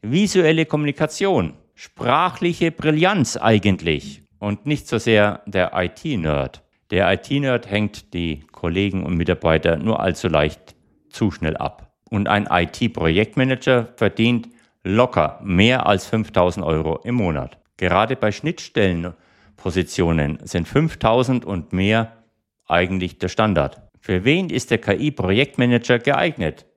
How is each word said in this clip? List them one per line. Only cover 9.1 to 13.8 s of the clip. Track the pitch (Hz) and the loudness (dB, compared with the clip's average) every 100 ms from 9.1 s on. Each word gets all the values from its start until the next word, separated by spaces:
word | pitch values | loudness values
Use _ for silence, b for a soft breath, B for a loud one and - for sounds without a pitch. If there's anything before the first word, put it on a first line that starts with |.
| 85 | -2
Mitarbeiter | 85 87 85 80 80 82 | 0 0 2 2 2 0
nur | 98 110 | 0 0
allzu | 95 90 90 | -2 -2 0
leicht | 78 73 - - - _ _ _ | 0 0 -4 -20 -20 _ _ _
zu | - 110 | -4 -4
schnell | - 80 80 | -2 -6 -4
ab. | - - - _ _ | -8 -10 -20 _ _
Und | 107 101 | -4 0
ein | 104 104 | 0 2
I-T-Projektmanager | 90 85 - 120 - 82 82 110 - 131 131 - 127 | 0 0 -2 -4 0 0 2 0 0 0 0 2 0